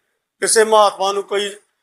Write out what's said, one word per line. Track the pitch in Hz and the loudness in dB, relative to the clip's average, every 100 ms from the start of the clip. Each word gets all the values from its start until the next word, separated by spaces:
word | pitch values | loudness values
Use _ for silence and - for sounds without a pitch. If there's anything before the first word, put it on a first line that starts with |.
| _ _ _ - | _ _ _ -8
ਕਿਸੇ | 185 226 | -2 0
ਮਹਾਤਮਾ | 220 214 202 190 196 | 4 4 2 0 -4
ਨੂੰ | 202 | -4
ਕੋਈ | 196 202 202 202 _ _ | -6 -6 -6 -10 _ _